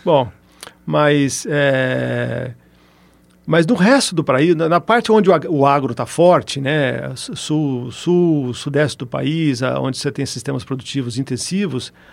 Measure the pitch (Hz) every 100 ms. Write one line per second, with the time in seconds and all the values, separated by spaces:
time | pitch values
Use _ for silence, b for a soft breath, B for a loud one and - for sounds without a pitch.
0 | 180 147 117 - _ B B B - 151
1 | 147 147 139 - - 147 143 131 127 127
2 | 123 120 120 123 123 120 b b b b
3 | b b b _ - 160 165 214 190 277
4 | - 165 143 131 165 160 165 175 - 233
5 | 233 220 190 165 - 151 139 143 131 117
6 | 120 - 175 160 - 139 135 151 131 123
7 | 135 131 - 180 - 151 143 127 123 -
8 | 170 175 175 151 123 117 147 143 147 -
9 | 135 135 135 160 156 120 127 135 131 131
10 | 147 143 135 127 139 135 - 131 - 139
11 | 123 113 135 123 - 190 196 127 - b
12 | b